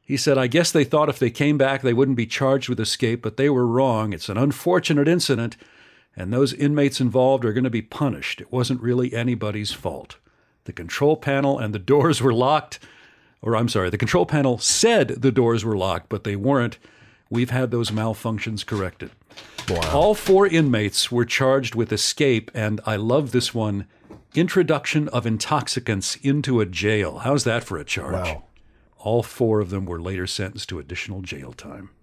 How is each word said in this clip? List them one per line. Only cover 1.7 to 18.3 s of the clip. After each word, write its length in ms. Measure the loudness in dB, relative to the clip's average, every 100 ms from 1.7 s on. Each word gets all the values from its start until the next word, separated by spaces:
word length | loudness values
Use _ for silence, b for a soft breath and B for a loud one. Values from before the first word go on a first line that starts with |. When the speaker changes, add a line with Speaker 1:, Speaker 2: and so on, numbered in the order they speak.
| 2
Speaker 1:
they 100 | 0
wouldn't 240 | 2 2 2
be 80 |
charged 460 | -2 0 2 2 0
with 100 | -4
escape, 400 | -4 -2 -2 -2
but 160 | -6 0
they 140 | 2
were 160 | 2 2
wrong. 480 | 2 2 2 -2
It's 160 | -6 -6
an 80 | 0
unfortunate 720 | 0 0 0 0 2 2 4
incident, 500 | 2 2 0 -2 -8 b b b b b -12
and 160 | -4
those 220 | 0 0
inmates 480 | 2 0 2 2 2
involved 420 | 0 4 4 4
are 80 | 2
gonna 160 | 0 0
be 140 | -2
punished. 580 | -6 -4 -2 -2 -8 -10
It 100 | -6
wasn't 300 | -4 -2 -2
really 320 | 0 0 0
anybody's 600 | -2 -2 -2 -4 -4 -6
fault. 440 | -8 -8 -10 -14 -20 _ _ _ _
The 80 | -16
control 460 | -14 -10 0 2 2
panel 400 | 0 0 0 -2
and 160 | -4
the 40 | -6
doors 440 | 2 4 4 2
were 100 | 2
locked," 460 | 2 2 2 -2 -18 b b b b b b
or, 140 | -2
I'm 140 | 0 0
sorry, 200 | 0 0
"The 80 | 0
control 280 | 0 2 2
panel 320 | 2 2 0
said 640 | 0 2 4 4 2 2
the 80 | 2
doors 340 | 4 2 2
were 120 | 0 -2
locked, 320 | 0 -2 -4
but 160 | -6
they 100 | -4
weren't. 420 | -2 0 2 0 -6 b b b b b
We've 200 | -2 0
had 200 | 0 0
those 220 | -2 -2
malfunctions 760 | -2 -4 -4 -6